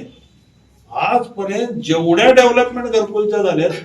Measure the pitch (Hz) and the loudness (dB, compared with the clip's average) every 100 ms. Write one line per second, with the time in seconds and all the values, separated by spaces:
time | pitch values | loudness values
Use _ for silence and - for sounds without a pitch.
0 | 123 - _ _ _ _ _ _ _ 131 | -12 -20 _ _ _ _ _ _ _ -6
1 | 175 247 - 196 190 208 240 - - 165 | -2 -2 -2 -8 -8 -6 -6 -6 -4 -2
2 | 165 170 247 254 247 240 247 247 240 220 | 0 4 6 6 6 4 0 -2 -4 -2
3 | 202 214 208 208 190 156 175 - | -2 -2 -2 0 0 0 -2 -4